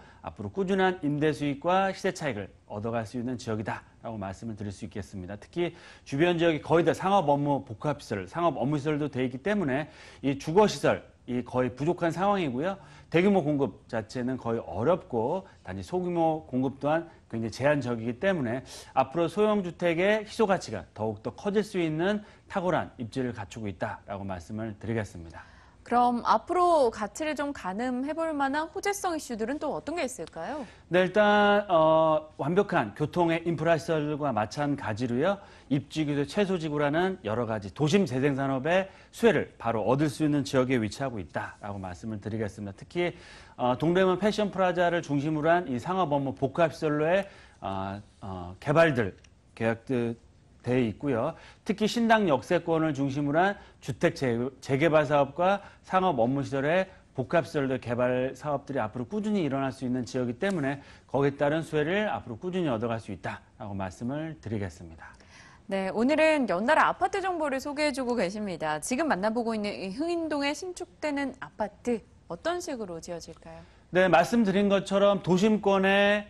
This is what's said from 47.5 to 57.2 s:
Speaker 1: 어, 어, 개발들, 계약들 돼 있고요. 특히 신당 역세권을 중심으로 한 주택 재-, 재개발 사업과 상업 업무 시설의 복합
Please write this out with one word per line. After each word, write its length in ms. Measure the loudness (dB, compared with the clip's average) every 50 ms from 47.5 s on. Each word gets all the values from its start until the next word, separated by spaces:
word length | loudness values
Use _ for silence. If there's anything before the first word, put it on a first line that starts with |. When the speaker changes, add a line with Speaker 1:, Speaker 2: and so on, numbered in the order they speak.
| -16 _
Speaker 1:
어, 420 | -8 -6 -6 -6 -6 -6 -8 -10 -12 -16 _ _
어, 340 | -12 -10 -10 -10 -10 -12 -14 -6
개발들, 580 | -4 2 4 6 6 6 4 2 0 0 -4 -8 -16 -20 -20 _ _ _ _
계약들 600 | -2 0 0 0 -2 -4 -4 -2 -2 -2 -2 -4 -8 -12 -20 _ _ _ _ _ _ -4
돼 220 | 0 0 2 2 0
있고요. 440 | -2 -4 -4 -2 -2 0 -2 -4 -6 -10 -14 -20 -20 _ _
특히 220 | -4 -2 0 -2
신당 420 | 0 0 0 4 4 4 4 6 4
역세권을 640 | 2 2 2 2 0 0 2 2 0 2 2 0 0
중심으로 460 | 0 -2 -2 -2 -2 -2 0 2 2
한 180 | 2 2 0 -4 -10 -20 -20 _
주택 360 | -10 -10 -2 0 0 0 0
재-, 220 | 0 0 0 0 0 -2 -4 -6 -8
재개발 460 | -4 -2 2 2 4 4 6 4 4
사업과 560 | 4 4 2 2 2 0 0 0 2 0 0 -4 -10 -20 -20
상업 380 | -6 -2 0 2 2 2 2 2
업무 240 | 2 2 2 0 -2
시설의 440 | -2 -2 -2 0 2 2 2 0 -2 -6 -16 -20 _ _
복합 320 | -8